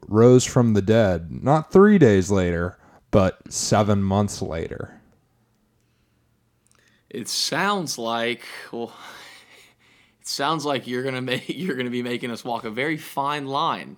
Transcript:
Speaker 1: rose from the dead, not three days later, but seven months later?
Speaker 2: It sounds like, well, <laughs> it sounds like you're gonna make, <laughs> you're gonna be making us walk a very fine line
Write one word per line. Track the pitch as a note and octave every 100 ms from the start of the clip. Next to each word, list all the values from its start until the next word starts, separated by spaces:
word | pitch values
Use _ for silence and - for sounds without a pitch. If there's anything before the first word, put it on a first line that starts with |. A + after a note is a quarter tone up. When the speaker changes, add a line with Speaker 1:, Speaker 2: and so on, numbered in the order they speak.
| -
Speaker 1:
rose | G#2 A#2+ B2+ -
from | C3 A#2+
the | G#2
dead, | G2 A2+ G#2 F2 E2+ B1
not | G2+ D#3 D3+
three | F#3+ G3+ G3+
days | B2+ G2 F2+
later, | G2 F2+ E2+ F2 - _ _ -
but | G#2 F#2 - -
seven | - - G#2+ G#2+ G2+
months | G2 G2 G2+ -
later? | F2+ D#2 - - - - _ _ _ _ _ _ _ _ _ _ _ _ _ _ _ _ _ _ _ _ _
Speaker 2:
It | - -
sounds | - - D3 G3 G3+ D#3 -
like, | A2+ A#2 A#2 A#2+ - - -
well, | A#2 A#2 - - - - - _ -
<laughs> | _ _ _ _ _ _
it | -
sounds | - C#3+ D#3+ C#3+
like | C3+ B2
you're | B2
gonna | C3 B2+
make, | B2+ B2
<laughs> | -
you're | - F#3 B2+
gonna | B2
be | B2
making | A#2+ A#2+ B2+
us | A2+ C3
walk | A2+
a | A2+
very | G#2+ D3 D#3
fine | - - C#3 D3 C3+
line | C#3 D#3+ G#2+ C2+